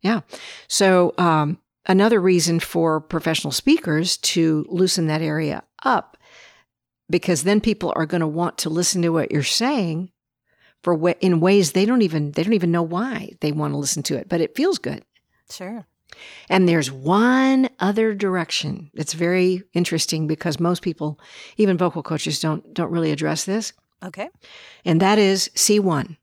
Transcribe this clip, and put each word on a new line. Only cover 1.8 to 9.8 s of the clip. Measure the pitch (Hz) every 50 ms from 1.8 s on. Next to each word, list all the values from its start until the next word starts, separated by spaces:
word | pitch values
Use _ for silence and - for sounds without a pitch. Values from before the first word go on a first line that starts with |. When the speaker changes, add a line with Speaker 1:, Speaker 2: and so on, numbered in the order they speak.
| _
Speaker 1:
another | - 190 185 202 226 233 208
reason | 175 190 185 175 160 170 165 165
for | - - - 170 165 165 156 156
professional | 156 _ - 160 - 165 160 151 - 151 135
speakers | - - - 302 330 - - 151 151 175 185 - -
to | - - - 180 165 160 156 151 151 -
loosen | - 175 185 180 - 185 165 156
that | 151 156
area | 165 151 151 156 160 147 143 - - _ _ - -
up, | 262 247 196 - _ _ _ _ _ - - - - _ _ _ _ _ _ _ _ _ _ _ _
because | - - - - 175 147 143
then | 185 208 214
people | - 226 208 208 - 160 -
are | - 160
gonna | 151 175 175 165 156
want | 151 165 175 170 - -
to | - 165
listen | 156 170 175 - - 185 170
to | 170
what | 165 165 147 -
you're | - 151 135
saying | - - - 226 254 302 262